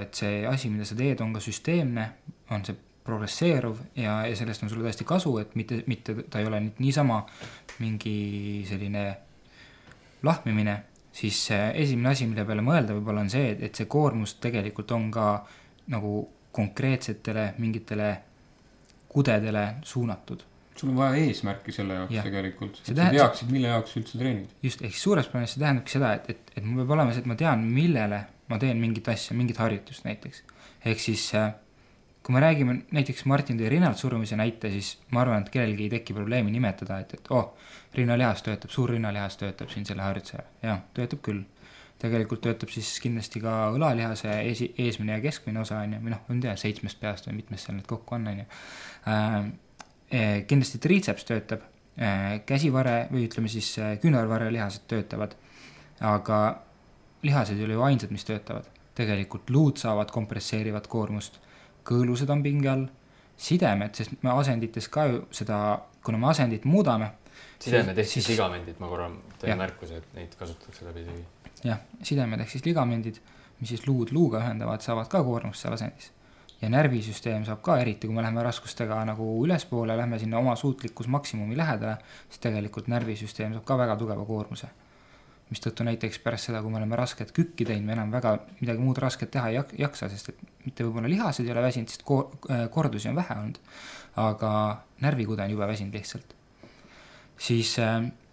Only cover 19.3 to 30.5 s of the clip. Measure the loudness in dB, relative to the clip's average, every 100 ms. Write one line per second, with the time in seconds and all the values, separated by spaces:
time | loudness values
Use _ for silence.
19.3 | 4 2 0 -2 -4 -8 -4 -2 -4 -8
20.3 | -14 -14 -20 -20 -6 -2 2 4 4 4
21.3 | 2 -2 -4 -6 -4 -4 -2 -2 -2 -2
22.3 | -2 -4 -4 -8 -8 -2 4 6 8 6
23.3 | 6 0 2 4 2 0 -4 -6 -2 0
24.3 | -2 -4 -6 -4 -4 -6 -2 2 2 2
25.3 | -2 -4 0 2 2 0 0 2 0 -2
26.3 | -10 -10 -8 -2 0 2 4 4 2 -2
27.3 | 0 2 4 4 4 4 4 2 -2 -6
28.3 | -14 -4 0 2 2 0 0 -2 -2 -2
29.3 | 0 0 2 0 0 -6 -12 -8 -8 -10
30.3 | -18 -20